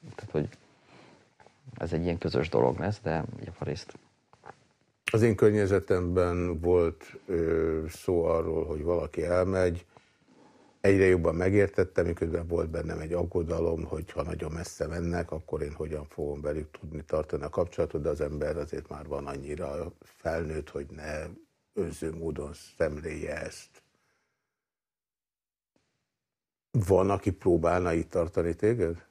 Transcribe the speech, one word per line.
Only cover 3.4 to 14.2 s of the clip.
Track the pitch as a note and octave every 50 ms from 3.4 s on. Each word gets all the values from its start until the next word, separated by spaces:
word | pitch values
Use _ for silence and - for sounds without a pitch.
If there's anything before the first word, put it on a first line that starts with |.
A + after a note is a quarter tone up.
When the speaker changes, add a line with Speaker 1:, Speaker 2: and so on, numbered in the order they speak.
| -
Speaker 1:
javarészt. | - E2+ - - - D2 - - - - - _ _ _ _ _ _ _ _ _ - - _ _ _ _ _ _ _ _ _ _ - -
Speaker 2:
Az | A2 A2
én | A#2 G#2
környezetemben | - - G#2+ G#2 G#2+ G2+ F#2 G2 F#2+ F2+ - G2 F2+ F2+ F2 F2+ F#2 F2+ F2 F2 F2 F2 F2 E2+ D#2
volt, | E2 F2 F2+ F2+ E2+ E2+ D#2+ - - - - - -
ö, | - F#2 E2 E2 D#2+ E2+ E2 D#2+ D#2+ D#2+ D#2+ D#2+ D#2+
szó | D#2+ - - - F#2 E2+ E2
arról, | E2 E2 E2 E2 E2+ D#2+ D#2+ D#2
hogy | D#2+ D#2+ D#2 D2+
valaki | E2+ F2 E2+ D#2 - - - D#2+
elmegy. | E2+ F2 F2+ F#2 F#2 F#2+ F#2+ F#2 F2+ F2 E2+ - _ _ - _ _ _ _ _ _ - _ - - _ - - _ _ _
Egyre | - G2+ G2+ F#2+ F#2+
jobban | F#2 F#2 F2+ E2 F2 D#2+
megértettem, | E2 F2+ F#2+ G2 G#2 G2 F#2+ - - F#2 - - - F2
miközben | E2+ E2 - F2 E2 D#2+ E2+ E2+
volt | E2+ F2 E2+ E2 E2
bennem | D#2+ E2 D#2+ D#2+ E2 D#2+
egy | D#2 D#2 E2+
aggodalom, | F2 F2 E2+ - F2+ E2 D#2+ E2 E2 E2 E2 E2 D#2+ D#2+
hogy | D#2 - D#2+ E2 -
ha | - D#2+